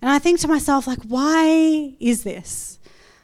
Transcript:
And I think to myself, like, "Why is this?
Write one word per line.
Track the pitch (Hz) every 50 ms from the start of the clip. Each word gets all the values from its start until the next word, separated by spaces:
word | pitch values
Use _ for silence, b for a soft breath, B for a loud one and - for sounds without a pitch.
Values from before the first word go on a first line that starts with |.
| -
And | 262
I | 285 285
think | - 339 349 330
to | - 302
myself, | 320 285 - - 277 277 -
like, | 262 254 226 -
"Why | 220 247 254 277 302 320 320 320 311 320 320 320 320 311 311 294 277 262 -
is | 240 240 233 220 -
this? | 202 - 185 - - - - - - - - b b b b b b b b